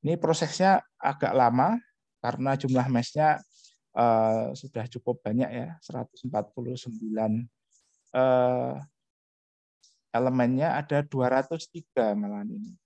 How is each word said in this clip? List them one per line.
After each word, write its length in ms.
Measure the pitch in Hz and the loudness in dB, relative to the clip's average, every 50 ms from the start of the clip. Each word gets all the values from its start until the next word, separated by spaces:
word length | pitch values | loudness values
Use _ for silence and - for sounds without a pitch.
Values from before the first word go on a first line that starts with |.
Ini 160 | - 147 165 | 0 -2 -2
prosesnya 640 | 170 - 156 160 160 165 151 - - 185 190 196 185 - _ _ | 0 2 0 2 2 0 -4 0 2 4 4 4 4 2 _ _
agak 400 | _ - 139 135 151 - 104 90 | _ -4 -4 -2 0 -2 0 2
lama, 400 | 131 123 117 120 127 135 180 226 240 - _ _ _ _ _ _ _ - | 4 4 4 4 4 2 2 2 -2 -4 _ _ _ _ _ _ _ -6
karena 320 | 120 120 - 127 135 135 | -6 -4 -2 -2 -2 -2
jumlah 320 | 135 - 131 131 127 123 131 | 0 0 0 0 0 2 2
meshnya, 480 | 127 120 120 - - 151 151 151 151 - - _ _ _ _ - _ _ _ _ _ | 0 0 0 -2 -2 2 2 2 2 0 -4 _ _ _ _ -20 _ _ _ _ _
eh, 520 | - 120 117 113 110 110 110 110 113 110 127 131 | 2 4 4 4 4 4 2 2 0 -2 -4 -6
sudah 320 | 127 - 135 _ 117 110 120 | -10 -14 -12 _ -8 -8 -8
cukup 320 | - 123 _ 123 120 - | -10 -8 _ -6 -6 -4
banyak 300 | _ 107 110 120 131 - | _ -2 0 0 -2 -2
ya, 160 | 123 123 127 165 170 160 _ | -4 -8 -8 -10 -12 -16 _
seratus 400 | - 156 123 123 - _ - - | -12 -10 -10 -10 -10 _ -12 -12
empat 320 | 127 147 - 208 - _ | -6 -4 -4 -6 -6 _
puluh 180 | - 120 123 127 | -10 -10 -8 -10
sembilan, 720 | 123 - 127 113 110 113 110 110 110 110 110 110 113 120 117 _ _ _ _ _ _ _ _ _ _ _ _ - | -10 -10 -12 -12 -10 -10 -8 -4 -2 -2 -2 -2 -2 -4 -8 _ _ _ _ _ _ _ _ _ _ _ _ -2
eh, 580 | 127 131 131 127 127 123 127 127 123 123 127 135 139 143 _ _ _ _ _ _ _ _ _ _ _ _ _ _ _ _ _ _ _ _ _ _ _ _ _ - | 0 2 2 4 4 2 2 0 0 -4 -4 -6 -10 -14 _ _ _ _ _ _ _ _ _ _ _ _ _ _ _ _ _ _ _ _ _ _ _ _ _ -2
elemennya, 560 | 117 127 127 127 127 123 120 127 131 147 165 | 0 0 2 2 2 2 2 2 2 0 0
ada 320 | - 139 151 - 151 143 147 | -2 -2 -4 -2 -2 -2 -2
dua 240 | 147 - 135 123 123 | -2 -2 0 0 2
ratus 400 | 131 131 131 - 165 160 - _ | 2 2 0 0 -6 -10 -10 _
tiga 480 | _ 170 165 _ _ 127 117 110 104 | _ -18 -18 _ _ 0 0 2 0
malahan 320 | 104 104 101 104 104 104 110 | -2 -4 -6 -8 -8 -10 -10
ini. 240 | 117 104 107 120 - _ _ | -10 -12 -14 -14 -16 _ _